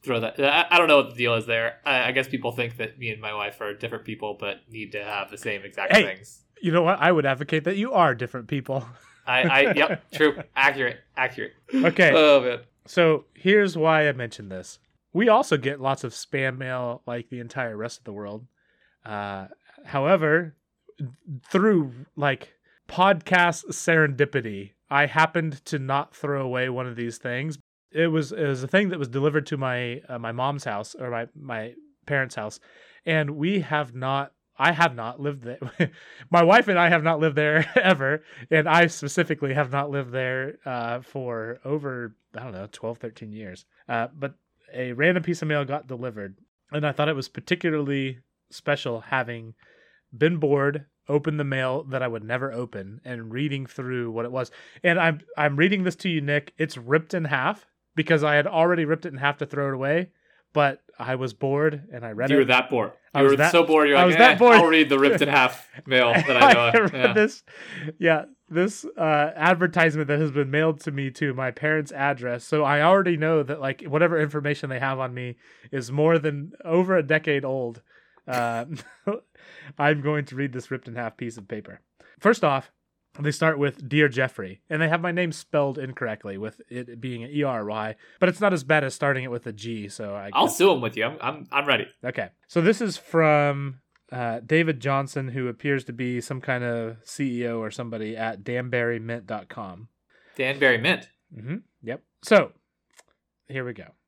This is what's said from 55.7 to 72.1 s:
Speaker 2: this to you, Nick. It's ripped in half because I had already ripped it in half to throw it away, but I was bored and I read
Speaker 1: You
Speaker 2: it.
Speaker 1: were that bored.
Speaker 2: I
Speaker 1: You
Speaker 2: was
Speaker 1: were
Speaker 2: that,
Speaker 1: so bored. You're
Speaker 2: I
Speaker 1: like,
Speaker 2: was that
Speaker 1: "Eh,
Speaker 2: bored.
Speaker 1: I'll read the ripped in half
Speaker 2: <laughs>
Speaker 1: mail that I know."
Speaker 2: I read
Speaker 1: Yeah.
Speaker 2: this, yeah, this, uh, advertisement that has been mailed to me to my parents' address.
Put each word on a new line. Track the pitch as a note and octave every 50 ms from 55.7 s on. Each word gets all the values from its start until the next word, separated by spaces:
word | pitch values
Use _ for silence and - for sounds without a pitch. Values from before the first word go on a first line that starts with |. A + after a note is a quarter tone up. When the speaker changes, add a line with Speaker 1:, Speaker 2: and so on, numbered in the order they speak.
| G#3 G3 F#3
Speaker 2:
this | F3+ F3
to | _ - F#3+
you, | E3 D#3
Nick. | C#3 C#3+ C#3+ D3 D3 - _
It's | - D#3+ D#3 -
ripped | B2+ A#2 A#2+ C#3+ D#3+ D#3+ _ -
in | F3+ D#3+
half | C#3+ D3 C3 B2+ E3 G#3 - _ _ _ _ _ _ _
because | D#3+ D#3 - E3 D3+ D3
I | D3+ D3
had | D3 D3
already | G3 G3 D#3+ E3 F3 F3+ E3 D#3+
ripped | D3 D#3+ D#3+ -
it | E3+
in | C#3 C3
half | C#3 C#3+ C#3+ _
to | D3
throw | - - C#3 C#3
it | C#3 C3+
away, | B2+ C3+ C#3 D3+ E3+ F3+ F3+ _ _ _ _ _ _ _ _ _
but | D3+ D3 C#3 C3+ _ _ _ _
I | - A#2 B2 C3
was | B2+ C3 A#2+ G#2+
bored | _ C#3+ C3+ C#3 C#3+ D3+ D#3 D3+ C#3+ C#3+ A#3
and | B2 A#2+ A#2
I | A2+
read | G#2+ G#2+ B2 C3
Speaker 1:
You | C#3
Speaker 2:
it. | C#3
Speaker 1:
were | C3
that | B2 B2+ B2+ B2 -
bored. | C3+ A#2+ G#2 F#2 - _ _ _ -
Speaker 2:
I | C#3+
Speaker 1:
You | C#3
Speaker 2:
was | C#3 C#3
Speaker 1:
were |
Speaker 2:
that, | C3+ D3+ E3+
Speaker 1:
so | F3 E3+ E3
bored. | D#3 D#3 D#3 D3+ C#3+
You're | C#3+
Speaker 2:
I | C#3
Speaker 1:
like, | F3
Speaker 2:
was | F3+ E3
that | E3 A#3 B3+ A#3+
Speaker 1:
"Eh, |
Speaker 2:
bored. | F#3 A#3+ A#3+ A#3
Speaker 1:
I'll | G#3 E3+
read | D#3+ D#3+ D#3+ D3+ C3+
the | C#3 C3+
ripped | C#3 C#3+ - -
in | - C#3+
half | C#3 C3 B2+ B2+ - - - _ -
Speaker 2:
<laughs> | - _
Speaker 1:
mail | C3+ C3 B2+ B2 A#2+ A#2
that | E3+ D#3 - B2 - C4
I | C#4 A#3
know." | A#2+
Speaker 2:
I | A#3 A#2 A3+ A#3
read | G#3 F#3 -
Speaker 1:
Yeah. | - B2+ A3 F#3+
Speaker 2:
this, | G#3+ G#3+ G#3+ - - _ _ - - - - - - C#3+ D#3 D#3+ _
yeah, | F3 E3 D#3+ D3+ - - - _ _ _
this, | D#3+ E3+ F3+ A3 G#3 - - - -
uh, | - F3 D#3 D3+ D3 D3 D#3 -
advertisement | D#3 D3+ F3 F#3 E3 F3+ F3 E3 F3 E3 E3 C#3+ D#3 D3+ C3+
that | D3 D3
has | D#3+ D3
been | C3 D3 C#3+ C3+
mailed | C#3 D3+ D#3+ D#3+ D#3 D3
to | - D#3+
me | C#3+ C#3 C#3 C3+
to | B2 - D3+ C#3+ B2+
my | B2+ C3 B2+
parents' | A#2+ - D3+ D3+ D#3 D#3 D3 C#3 -
address. | C#3 C#3 C#3+